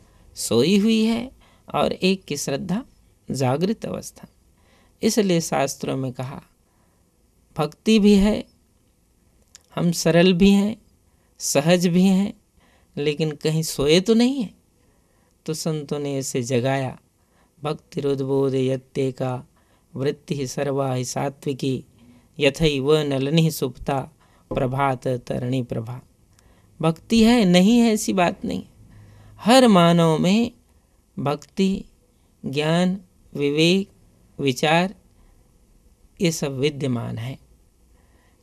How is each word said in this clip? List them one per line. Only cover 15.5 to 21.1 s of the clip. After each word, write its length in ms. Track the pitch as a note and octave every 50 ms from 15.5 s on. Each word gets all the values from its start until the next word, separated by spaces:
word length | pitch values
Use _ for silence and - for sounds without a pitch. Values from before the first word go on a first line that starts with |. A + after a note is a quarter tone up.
| D#3+
संतों 440 | - - F3 D#3 D3+ C#3+ C#3 D3+ D3
ने 200 | C#3+ C#3+ C#3 C3+
इसे 240 | C3 - - C3+
जगाया, 580 | A#2+ A#2+ C3+ A#2+ A#2+ C3+ C3+ C#3 C3+ B2 - - _ _ _ _ _ _ _ _ _ _ _ - C#3+
"भक्तिरुद्बोधयत्येका 1800 | D3+ D#3 - _ _ - D#3 C#3 C#3 C#3 C3+ C3+ C3 C#3 C3+ C#3 C3+ C3 C3+ C3 C3 C3+ C3 _ _ - C#3 C3+ C3 B2+ - C3+ B2+ B2+ B2+ C3 _ _ _ _ _ _ _ _ _ -
वृत्तिः 520 | C3 C3+ - - - _ - D#3 C#3+ C3+
सर्वा 480 | B2+ - D#3 C#3 C#3+ C3+ C#3 C3+ C3+ B2+
हि 100 | B2+ B2
सात्विकी, 800 | -